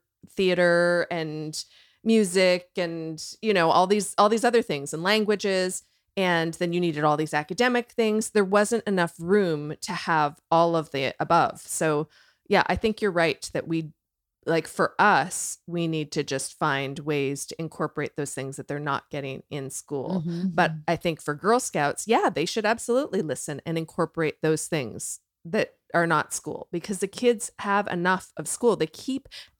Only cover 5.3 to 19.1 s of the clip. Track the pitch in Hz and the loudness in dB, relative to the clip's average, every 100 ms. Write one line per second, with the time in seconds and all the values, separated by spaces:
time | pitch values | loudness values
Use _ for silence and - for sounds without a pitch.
5.3 | 202 202 190 185 185 - _ _ - 185 | 0 0 0 0 -4 -12 _ _ -2 2
6.3 | 170 165 165 175 175 175 147 151 151 156 | 2 0 -2 -2 0 0 2 2 2 0
7.3 | 151 151 180 247 240 240 - 220 214 220 | -2 -4 0 2 2 -2 -2 0 0 0
8.3 | 214 190 202 208 233 214 190 170 - 170 | 0 4 4 4 0 0 0 0 -4 2
9.3 | 208 185 151 147 156 - 175 - 160 147 | 2 2 -2 -6 -10 -8 -8 0 2 2
10.3 | 151 _ 165 170 165 151 139 131 - 156 | -2 _ 4 4 2 -2 -2 -2 -2 2
11.3 | 165 135 - - - 160 147 160 _ _ | 4 4 -2 -10 -2 0 0 -2 _ _
12.3 | _ _ 151 - 180 220 208 208 170 165 | _ _ 2 2 0 -2 -2 -2 0 0
13.3 | - - 156 - 165 156 - _ _ _ | -2 -6 -8 -2 -4 -4 -14 _ _ _
14.3 | _ - 165 156 - 170 - 208 170 175 | _ -2 -2 -2 -2 -2 2 4 4 2
15.3 | - - - - 170 170 160 147 160 143 | -4 -8 -10 -8 -4 -2 -2 -4 -4 -4
16.3 | 135 - - 156 135 135 139 147 147 139 | -4 -6 -4 0 0 -2 -6 -4 -2 -2
17.3 | 139 - - 160 - 156 - 151 - 143 | -4 -8 -10 -10 -6 -6 -4 -8 -6 -8
18.3 | - 135 139 - 143 147 139 - | -6 -10 -10 -8 -6 -4 -4 -6